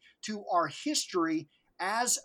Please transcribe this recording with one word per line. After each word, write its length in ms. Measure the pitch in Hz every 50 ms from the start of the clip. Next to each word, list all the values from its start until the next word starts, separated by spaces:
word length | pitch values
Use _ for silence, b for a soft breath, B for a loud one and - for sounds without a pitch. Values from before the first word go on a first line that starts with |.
| _ - _ _ -
to 220 | - 214 202 - -
our 160 | 185 175 160 151
history 800 | 143 - - 294 202 - - - - 180 165 160 160 160 - - _ _ _ _ _ -
as 380 | 170 190 214 226 247 247 247 240 -